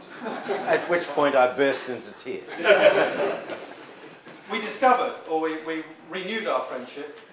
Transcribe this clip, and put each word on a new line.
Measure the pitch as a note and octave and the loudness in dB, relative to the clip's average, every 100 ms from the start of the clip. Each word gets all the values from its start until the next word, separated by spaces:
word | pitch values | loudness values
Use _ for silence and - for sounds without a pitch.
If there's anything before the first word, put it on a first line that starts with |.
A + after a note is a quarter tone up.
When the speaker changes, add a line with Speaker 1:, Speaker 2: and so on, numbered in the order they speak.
| - - | -14 -12
Speaker 1:
<laughs> | A3+ - - G3 F3+ | -8 -8 -4 -2 2
At | D#3+ - | 0 2
which | E3+ - | 0 0
point | D3 C#3+ | 2 4
I | C3+ B2+ D3+ | 6 4 6
burst | C#3 C3 - | 2 2 -4
into | A#2 G#2+ | -8 -10
tears. | - C#3+ G2 - - E4+ | -14 -10 -10 -10 -2 4
<laughs> | F#3+ - - - - - - - - - - - - - - - - - | 8 8 6 2 2 -2 -2 -6 -10 -12 -16 -18 -18 -20 -20 -20 -20 -6
Speaker 2:
We | A3 | -6
discovered, | G#3+ - B3+ B3 - - - | -4 2 4 6 2 -4 -4
or | D#3+ | -2
we, | D#3+ D#3 | 0 -4
we | E3 D#3+ D#3 - - | -4 -6 -6 -16 -12
renewed | F#3 F#3 A3 - | -10 -6 -4 -2
our | C3+ | -2
friendship, | - B2 B2 C#3+ D3 - - | -2 -8 -10 -12 -12 -14 -16